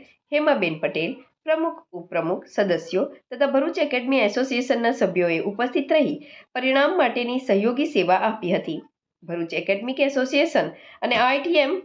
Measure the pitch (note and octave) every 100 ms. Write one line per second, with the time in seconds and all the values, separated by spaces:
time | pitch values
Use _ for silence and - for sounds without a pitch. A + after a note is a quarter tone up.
0 | - _ _ D4 D4+ B3 F3 D#3+ D3+ D#3
1 | E3+ C4+ - _ D#4 D#4+ E4 D#4 - F3
2 | E3+ E3+ D#3+ F#3+ - - D#3+ E3 - F3+
3 | C#4+ - - B3 C4+ C4+ D#4 F4 C#4+ B3
4 | A#3+ C4+ G#3 B3 B3+ A#3+ B3+ A#3 A#3 B3+
5 | G3 F3+ F3 E3 G3+ G3 B3+ C#4+ C#4 D#4+
6 | A3 D#3 - - - B3+ C4 C4+ D4 F#4
7 | B3 A#3+ A#3 B3+ C4 G3+ A3 B3 D4+ G3+
8 | E3+ F#3 A3 A3 F3+ F3 - D#3 - _
9 | _ _ D#3+ E3+ E3 D#3 E3 G3+ A#3+ C4+
10 | C#4 C4+ C4 C#4+ E4 A#3 D#3+ - - -
11 | A3+ A#3 B3 C#4 E4+ D4+ C4+ F#4